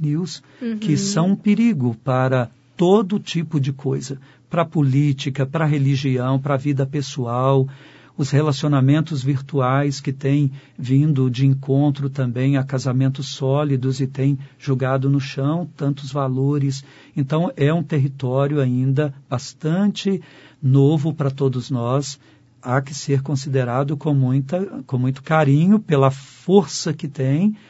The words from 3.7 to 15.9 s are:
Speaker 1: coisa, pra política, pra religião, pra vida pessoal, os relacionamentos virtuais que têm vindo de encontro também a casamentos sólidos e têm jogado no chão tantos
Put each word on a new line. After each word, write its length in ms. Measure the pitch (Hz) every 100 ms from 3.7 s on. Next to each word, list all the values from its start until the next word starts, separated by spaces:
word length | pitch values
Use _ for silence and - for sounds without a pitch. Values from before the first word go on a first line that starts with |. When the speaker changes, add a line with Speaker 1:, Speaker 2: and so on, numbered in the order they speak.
Speaker 1:
coisa, 460 | 131 131 139 139 135 - _ _
pra 140 | 170
política, 800 | 165 160 143 135 147 135 135 135 135
pra 180 | 160
religião, 760 | 156 151 135 135 139 127 127 135
pra 160 | 139 139
vida 280 | 143 139
pessoal, 840 | 135 147 135 143 117 123 131 135 135 - - - - -
os 140 | 139
relacionamentos 920 | 139 156 139 151 139 131 151 160 147
virtuais 800 | 131 139 - 143 127 135 143 139
que 120 | 139
têm 400 | 135 139 143 139 139 - -
vindo 520 | 123 135 156 135 131
de 160 | 123 135
encontro 640 | 135 135 139 147 143 139
também 460 | 139 127 120 135 139
a 60 |
casamentos 640 | 135 131 131 127 135 131 135
sólidos 720 | - 135 139 151 135 131 131
e 60 | 135
têm 320 | 135 135 139 139 _
jogado 500 | 139 131 131 135 135
no 100 | 139
chão 500 | 135 - 139 165 170 -
tantos 360 | 143